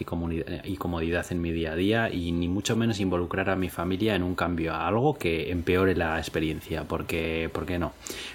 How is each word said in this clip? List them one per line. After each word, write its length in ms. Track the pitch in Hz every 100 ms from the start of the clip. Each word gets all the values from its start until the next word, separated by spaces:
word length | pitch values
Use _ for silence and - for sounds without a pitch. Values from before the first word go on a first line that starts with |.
y 20 |
comuni-, 400 | - 85 85 82 - 87 95
y 100 | 92
comodidad 500 | 87 85 82 85 85
en 100 | 90
mi 120 | 85
día 180 | 82 80
a 40 | 80
día 320 | 98 113 113
y 220 | 90 87
ni 160 | 85 87
mucho 260 | 95 - 113
menos 240 | 117 101
involucrar 500 | 95 87 85 92 95
a 60 | 95
mi 140 | 90
familia 440 | - 87 95 110 95
en 80 |
un 120 | 90 87
cambio 380 | 87 85 80
a 120 | 80 85
algo 320 | 110 147 139
que 320 | 87 82 -
empeore 440 | 87 85 90 95 90
la 220 | 82 80
experiencia, 640 | - 82 80 76 - 78
porque, 680 | 76 82 - 85 80 82 80
porque 260 | 85 82 87
no. 140 | 78 - - - -